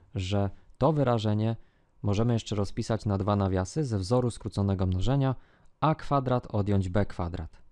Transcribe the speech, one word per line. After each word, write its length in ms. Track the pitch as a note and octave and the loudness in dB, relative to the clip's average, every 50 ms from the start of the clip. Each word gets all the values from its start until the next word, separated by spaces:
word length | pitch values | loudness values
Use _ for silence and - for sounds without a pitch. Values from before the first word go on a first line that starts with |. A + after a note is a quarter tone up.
| - _ - | -20 _ -6
że 340 | G2 F#2 F#2 G#2 G2+ G2+ F#2+ - - - - - - | -6 -4 0 0 0 0 -2 -4 -8 -16 -20 -4 0
to 160 | B2+ D3+ D#3 | 2 2 4
wyrażenie 640 | D3 - A#2+ A#2+ A2+ G#2 G#2+ G#2+ G#2 A2 A2+ A2+ - - - _ _ _ _ _ _ | 2 2 2 2 2 2 0 0 0 0 -2 -2 -4 -10 -18 _ _ _ _ _ _
możemy 320 | - G#2+ G2+ G2+ A#2 A#2+ A#2 | -2 0 2 2 2 2 2
jeszcze 220 | A2 - - A2 | 0 -2 -2 -2
rozpisać 500 | G#2 G2+ - - - A2 - A2+ G#2+ - | -2 -2 -2 -4 -6 -4 -2 -2 -2 0
na 120 | G#2+ G2 G2 | -2 -2 0
dwa 180 | G2 G#2 G#2 | 0 0 2
nawiasy 480 | G2+ G2 F#2 F#2+ F#2 F#2 - - D#3+ D3+ | 2 2 2 0 0 -2 -2 -2 -4 -2
ze 140 | B2 A2+ G2 | -2 -2 -2
wzoru 340 | F#2 F#2 A#2+ B2+ B2 A#2+ | 0 2 2 2 2 0
skróconego 540 | - - - G#2 - G#2 G2+ G2 G2 F#2 F#2+ | -4 -6 -10 -6 -2 0 0 0 0 0 0
mnożenia 500 | F#2 F#2 F2+ F#2+ B2+ C3+ C#3 C3+ C3 B2+ - - _ _ _ _ - - _ | 0 0 0 2 2 2 2 2 0 0 -4 -8 _ _ _ _ -20 -6 _
a 160 | - D3+ D#3 | 0 0 0
kwadrat 520 | - - - D3 C#3 C3 B2 B2+ B2 - - - | 0 -2 0 0 0 2 2 0 0 -2 -2 -2
odjąć 340 | G#2 G2 G2+ G2+ G2 F#2 F#2 | 0 2 2 2 2 2 2
b 160 | F2 G#2+ G2+ | 2 0 0
kwadrat. 560 | - - - F2+ E2+ F2 F2 D#2+ - - - - - | 0 -2 -4 -6 -6 -4 -6 -8 -10 -12 -18 -20 -20